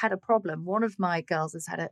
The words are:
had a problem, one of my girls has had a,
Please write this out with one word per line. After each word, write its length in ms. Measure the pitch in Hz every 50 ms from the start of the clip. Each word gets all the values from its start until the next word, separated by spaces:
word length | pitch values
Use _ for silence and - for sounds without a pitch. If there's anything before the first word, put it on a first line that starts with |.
had 100 | - 220
a 60 | 190
problem, 480 | 190 _ - 226 220 190 170 156 156 165
one 180 | 180 196 220 226
of 140 | 220 190
my 240 | - 190 180 170 170
girls 320 | 160 - 170 156 156 160 -
has 140 | 165 -
had 120 | - 175 170
a, 100 | 165 165